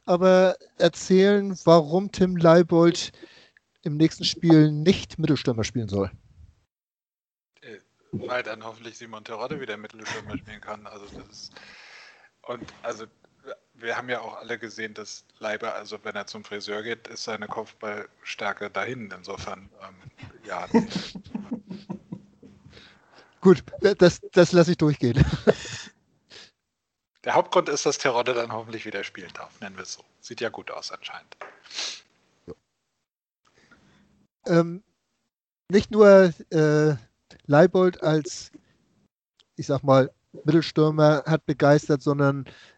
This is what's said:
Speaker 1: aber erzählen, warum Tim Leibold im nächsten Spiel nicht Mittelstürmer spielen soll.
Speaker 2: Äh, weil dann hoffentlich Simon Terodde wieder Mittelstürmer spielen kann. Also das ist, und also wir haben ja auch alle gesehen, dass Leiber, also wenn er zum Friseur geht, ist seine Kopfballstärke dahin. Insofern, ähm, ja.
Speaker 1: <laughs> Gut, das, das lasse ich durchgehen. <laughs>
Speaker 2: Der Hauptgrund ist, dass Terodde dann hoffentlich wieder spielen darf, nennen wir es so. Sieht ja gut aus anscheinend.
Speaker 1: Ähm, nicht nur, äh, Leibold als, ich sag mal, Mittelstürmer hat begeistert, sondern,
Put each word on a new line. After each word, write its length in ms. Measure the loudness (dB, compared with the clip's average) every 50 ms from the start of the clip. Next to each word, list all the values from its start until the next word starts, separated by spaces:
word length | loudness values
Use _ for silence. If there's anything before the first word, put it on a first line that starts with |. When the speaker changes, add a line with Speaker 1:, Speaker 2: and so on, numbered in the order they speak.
| _
Speaker 1:
aber 480 | -2 0 2 4 4 6 6 4 2 0 -2 -8 -14 _ 0
erzählen, 760 | 0 0 0 -2 -2 2 4 4 4 4 2 2 0 -4 -8 -2 4
warum 480 | 6 6 6 6 4 0 -2 -2 -2 -2
Tim 240 | -2 -2 0 0
Leibold 760 | 4 6 6 8 6 6 4 4 4 4 4 2 0 -4 -10 -12 _ -20 -20 _ _ _ _ _ _ _ _ _ _ -10
im 140 | -6 -2 0
nächsten 260 | 0 0 0 -2 -6
Spiel 480 | -6 -4 -2 2 6 6 6 6 4 2
nicht 460 | 0 0 0 0 0 -2 -12 -8 -4
Mittelstürmer 460 | -2 -2 -2 0 -2 -2 -2 -2 -4
spielen 240 | -4 -4 -6 -6 -4
soll. 220 | -4 -4 -4 -4 -6 -12 _ _ _ -20 -20 -20 _ _ _ _ _ _ _ _ _ _ _ _ _ _ _ _ _ _ _ _ _ _
Speaker 2:
Äh, 180 | -20 -20 -20 -20 _ _ _ _ _ _ -12
weil 300 | -10 -8 -6 -4 -4 -4
dann 220 | -6 -10 -12 -12
hoffentlich 320 | -16 -16 -16 -18 -20 -18
Simon 260 | -18 -18 -18 -18 -16 -14
Terodde 380 | -12 -12 -10 -8 -8 -10 -10
wieder 160 | -10 -10 -12
Mittelstürmer 600 | -12 -14 -18 -20 -16 -14 -12 -12 -12 -12 -12 -12 -14
spielen 240 | -14 -16 -20 -18 -16
kann. 240 | -16 -16 -16 -16
Also 180 | -20 -20 -20 -20 -20 -20
das 140 | -20 -20 -20
ist, 240 | -20 -20 -20 -20 -20 -20 -20 -20 -20 -20 -20 -20 -20 -20 -20 -20 _ _ _ _ _ _ -16 -14
und 140 | -14 -14 -14 -18 -20 -14 -12
also 220 | -12 -12 -12 -14 -20 _ _ _ _ _ _ _ -20 -20 -20 _ _ _ _
wir 180 | -10 -8 -8
haben 120 | -8 -8 -8
ja 120 | -8 -8
auch 200 | -10 -12 -16 -14
alle 180 | -12 -12 -12 -10
gesehen, 360 | -12 -14 -14 -12 -14 -12 -12
dass 300 | -14 -18 -16 -18 -20 _ _ _ -12
Leiber, 360 | -10 -8 -8 -8 -8 -10 -10
also 240 | -10 -12 -14 -16 -14 -14
wenn 120 | -12 -12
er 120 | -12 -12
zum 160 | -14 -16 -18 -16
Friseur 400 | -14 -14 -12 -10 -10 -10 -8 -8
geht, 240 | -10 -10 -12 -12 -16
ist 160 | -16 -14 -12
seine 220 | -10 -10 -10 -10
Kopfballstärke 1200 | -10 -10 -10 -12 -12 -14 _ -12 -12 -12 -12 -14 -16 _ _ -16 -14 -12 -10 -8 -8 -8 -8 -10 -10
dahin. 420 | -8 -8 -8 -8 -8 -12 -14 -16 -18
Insofern, 520 | -18 -16 -16 -14 -14 -14 -14 -14 -16 -18 -20 _ -20 -20
ähm, 120 | -20 -20 _ -20 -20 -20 -20 -20 -20 -20 -20 -16 -12
ja. 180 | -12 -10 -6 -2 0
Speaker 1:
<laughs> 80 | 0 0 -2 -6 -10 -10 -12 -16 -18 -16 -14 -14 -14 -12 -12 -14 -14 -14 -16 -18 -16 -16 -16 -16 -16 _ -18 -20 -20 -20 _ _ _ -20 -20 -20 _ _ -20 -20 -20 -20 -20 _ _ _ _ _ _ -20 _ _ _ 6
Gut, 200 | 6 6 6 4 -8 -6 0 0 0 4 6
das, 220 | 4 4 4 2 -8 0 4
das 200 | 4 4 6 6
lasse 180 | 4 4 4 2
ich 60 | 0
durchgehen. 440 | 0 0 0 0 0 0 2 2 2
<laughs> 20 | 2 0 -2 0 0 0 0 -2 -16 -16 -16 -18 -20 -20 _ _ _ _ _ _ _ -20 -20 -20 -20 _ _ _ _ _ _ _ _ _ _ _ _ _ _ -6
Speaker 2:
Der 100 | -2 0
Hauptgrund 340 | 0 0 0 0 -2 0 0
ist, 160 | -2 -4 -2
dass 140 | -2 -2 -2
Terodde 340 | -2 -2 0 0 0 -2 -2
dann 180 | -4 -4 -6 -8
hoffentlich 340 | -10 -10 -12 -12 -12 -12
wieder 180 | -10 -10 -10 -12
spielen 260 | -12 -14 -18 -20 -20 -18
darf, 260 | -18 -18 -20 _ -18
nennen 160 | -18 -18 -16
wir 60 | -16 -16
es 100 | -16 -16
so. 80 | -18 -20 _ _ _
Sieht 200 | -20 -18 -12 -8
ja 80 | -8 -8
gut 220 | -8 -10 -16 -14
aus 200 | -14 -14 -14 -14
anscheinend. 460 | -16 -16 -16 -16 -18 -18 -20 -20 -20 -20 -20 -20 -20 _ _ -18 -14 -12 -12 -12 -12 -14 -20 _ _ _ _ _ _ _ _ -20 -20 _ _ _ _ _ _ _ _ _ _ _ _ _ _ _ _ _ _ _ _ _ _ _ _ _ _ _ _ _ _ _ _ _ _ _ _ _ -4
Speaker 1:
Ähm, 360 | 0 2 2 2 0 -4 -14 -16 _ _ _ _ _ _ _ _ _ _ _ _ _ _ _ _ 0
nicht 200 | 2 2 2 2
nur, 420 | 4 6 8 10 10 10 8 6 2 -4 -8 -4
äh, 440 | 0 2 2 2 4 2 2 2 0 -2 -6 _ _ _ _ _ -20 _ _
Leibold 560 | 2 6 6 6 6 4 2 2 2 0 -2 -2
als, 480 | -2 0 -2 -2 -6 -10 -16 -18 -20 -20 -20 _ _ _ _ _ _ _ _ _ _ _ _ _ _ _ _ _ _ _
ich 100 | -10 -6
sag 160 | -4 -4 -2 2
mal, 280 | 4 4 4 4 2 -2 _ _ _ -20 -8 -2
Mittelstürmer 800 | 0 2 2 2 0 0 0 0 2 2 4 4 4 4 2 0
hat 200 | -2 -2 -2 -2
begeistert, 560 | -4 -4 2 4 4 4 4 2 0 -2 -2 0
sondern, 420 | -2 0 0 0 0 0 -2 -6 -14 -16 -20 -20 -20 _